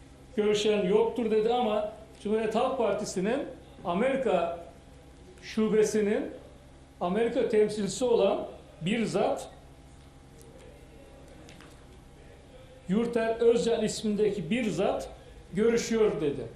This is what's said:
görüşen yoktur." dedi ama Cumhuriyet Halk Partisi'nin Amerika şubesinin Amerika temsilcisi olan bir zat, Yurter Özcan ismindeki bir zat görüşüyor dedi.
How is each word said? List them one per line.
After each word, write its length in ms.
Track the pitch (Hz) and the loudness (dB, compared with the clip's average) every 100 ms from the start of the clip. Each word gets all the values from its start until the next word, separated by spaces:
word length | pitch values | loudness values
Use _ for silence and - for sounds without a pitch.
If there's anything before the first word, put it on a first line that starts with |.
| - - - 208 | -20 -20 -8 0
görüşen 500 | 208 208 214 202 180 | 2 2 2 2 2
yoktur." 440 | 220 226 254 214 | 2 2 0 0
dedi 220 | 214 226 | 2 2
ama 400 | 247 220 208 - - - - | 0 0 0 -4 -10 -20 -12
Cumhuriyet 320 | 202 220 220 | -4 -2 0
Halk 240 | 226 269 269 | 0 0 0
Partisi'nin 600 | 208 196 185 185 202 277 - - - - | 0 -2 -4 -4 -2 -2 -4 -12 -20 -10
Amerika 720 | 185 185 262 269 226 175 170 - - - - - - - - - | -4 0 0 0 0 0 0 -6 -14 -20 -20 -20 -20 -20 -20 -18
şubesinin 800 | - 220 214 214 214 214 202 254 - - - - - - - - | -8 -2 2 2 2 2 0 0 -4 -12 -20 -20 -20 -20 -20 -6
Amerika 480 | 180 208 233 269 - | -2 0 0 0 2
temsilcisi 560 | 214 208 220 196 - | 2 2 0 -4 -2
olan 420 | 247 202 196 - - - - - | 2 4 4 0 -6 -14 -20 -8
bir 240 | 165 233 | -2 -2
zat, 440 | 185 180 269 277 - - - - - - - - - - - - - - - - - - - - - - - - - - - - - - - - - - - | 0 0 0 -2 -8 -18 -20 -20 -20 -20 -20 -20 -20 -20 -20 -20 -20 -20 -20 -20 -20 -20 -20 -20 -20 -20 -20 -20 -20 -20 -20 -20 -20 -20 -20 -20 -20 -18 -4
Yurter 480 | 214 233 226 226 226 | -2 0 0 -2 4
Özcan 440 | 233 233 226 220 | 4 4 2 0
ismindeki 680 | 214 - 214 208 208 196 156 | 0 -2 -2 2 0 0 -2
bir 140 | 247 | -2
zat 440 | 214 160 220 - - - - - - | 0 0 0 -2 -6 -14 -20 -20 -8
görüşüyor 680 | 180 233 220 - 226 190 147 | 2 4 2 0 2 2 2
dedi. 220 | 147 123 113 | -2 -2 -8